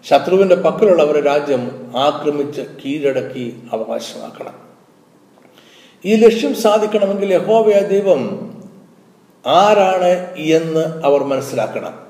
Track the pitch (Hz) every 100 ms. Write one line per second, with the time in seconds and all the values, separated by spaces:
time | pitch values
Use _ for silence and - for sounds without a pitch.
0 | - 139 - 185 190 180 - - 214 175
1 | 151 151 143 147 143 131 123 - - 123
2 | 143 147 151 147 139 - 135 - 139 151
3 | 139 131 107 127 120 - - 113 110 113
4 | - - - - - - - _ _ _
5 | _ _ _ _ _ _ _ _ - _
6 | 185 220 220 - - - 214 214 214 214
7 | 196 196 196 180 147 226 220 202 190 196
8 | 196 156 113 98 - - - - - _
9 | _ _ _ _ 120 160 208 208 190 185
10 | 180 180 - - 156 160 165 160 165 -
11 | 139 143 135 135 - 127 107 110 90 -
12 | -